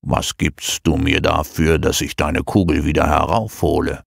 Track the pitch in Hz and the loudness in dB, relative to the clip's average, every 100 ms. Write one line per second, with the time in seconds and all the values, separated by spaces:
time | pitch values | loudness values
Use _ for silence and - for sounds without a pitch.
0 | - - - - 78 - - - - 78 | -2 -2 -2 -4 -4 -4 -8 -2 0 0
1 | - 78 80 78 78 - 80 80 78 - | 2 2 2 0 -2 0 2 2 2 -2
2 | 78 - 76 69 - 107 87 76 76 76 | -4 -4 -2 -2 0 2 2 2 2 2
3 | 76 76 76 104 110 - 76 76 - 71 | 2 2 2 0 -2 -2 0 0 -2 -6
4 | - | -12